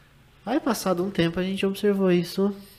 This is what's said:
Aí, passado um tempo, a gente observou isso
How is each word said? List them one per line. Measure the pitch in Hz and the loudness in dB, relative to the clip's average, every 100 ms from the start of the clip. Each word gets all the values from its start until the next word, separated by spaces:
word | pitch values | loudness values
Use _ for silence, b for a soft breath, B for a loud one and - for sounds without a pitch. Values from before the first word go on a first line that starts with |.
| b b - _ - | b b -20 _ -4
Aí, | 277 | -2
passado | 285 220 190 175 | 0 -2 0 0
um | 190 | -2
tempo, | 196 165 170 | 0 0 0
a | |
gente | 185 190 196 | -4 -2 -2
observou | 196 208 196 190 | 0 0 2 4
isso | 175 170 - 202 196 B | 2 2 0 0 -2 B